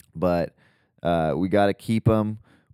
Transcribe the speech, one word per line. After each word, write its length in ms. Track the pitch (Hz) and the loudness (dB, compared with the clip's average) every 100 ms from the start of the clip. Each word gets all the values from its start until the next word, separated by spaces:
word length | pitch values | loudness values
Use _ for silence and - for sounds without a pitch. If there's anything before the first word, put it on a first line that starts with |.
| _ | _
but, 400 | 82 90 87 - - _ _ _ _ | -2 0 0 -2 -8 _ _ _ _
uh, 300 | 82 85 80 | -2 0 0
we 140 | 71 92 | -2 0
gotta 240 | 104 101 | 0 0
keep 340 | 98 - 113 - | -2 -4 0 2
'em. 320 | 110 107 110 - _ _ | 2 0 -8 -16 _ _